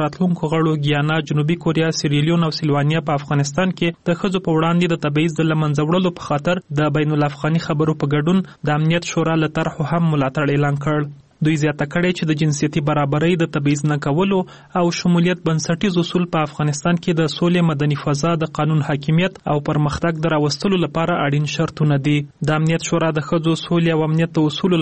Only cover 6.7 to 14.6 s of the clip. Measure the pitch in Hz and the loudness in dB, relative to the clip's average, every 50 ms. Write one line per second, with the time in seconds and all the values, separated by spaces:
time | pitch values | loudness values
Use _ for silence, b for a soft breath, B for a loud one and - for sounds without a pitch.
6.7 | 143 147 151 151 143 156 151 151 151 147 147 143 143 - - 156 165 165 - - | -2 0 0 2 2 2 0 2 2 2 0 0 -2 -2 -2 0 0 0 0 0
7.7 | 160 147 156 160 156 151 156 139 147 151 151 170 190 190 185 B B B - 151 | 0 0 2 0 0 0 -2 0 0 0 2 2 2 2 0 B B B -4 -2
8.7 | 147 151 156 160 170 170 170 - - 170 160 160 165 160 156 151 156 160 156 160 | 0 2 2 2 2 0 -2 -2 -2 -2 0 0 2 0 0 0 0 -2 -2 -2
9.7 | - - 147 135 170 170 170 160 151 143 135 135 - 156 143 143 143 143 147 143 | -2 -4 -4 -2 0 0 2 2 2 0 0 0 0 -2 0 0 2 2 2 0
10.7 | 143 143 143 156 151 151 147 143 - - - _ _ _ 156 156 160 147 156 151 | 0 -2 -2 -2 -2 -2 -2 -4 -8 -14 -20 _ _ _ 0 0 0 2 0 0
11.7 | 147 - 151 147 - 175 175 180 175 - 170 156 156 147 160 151 143 - 156 151 | 0 -2 -4 -2 -2 0 0 0 0 0 -2 -2 0 2 0 0 0 0 -2 -2
12.7 | - 170 143 156 151 147 143 139 147 151 156 170 185 165 165 156 156 151 143 143 | 0 0 0 0 0 0 0 0 0 2 2 2 2 2 0 0 -2 0 0 0
13.7 | 151 143 147 151 151 143 - 147 139 165 196 196 202 185 180 B B B | 0 0 0 0 -2 0 -2 0 0 0 2 2 0 0 -2 B B B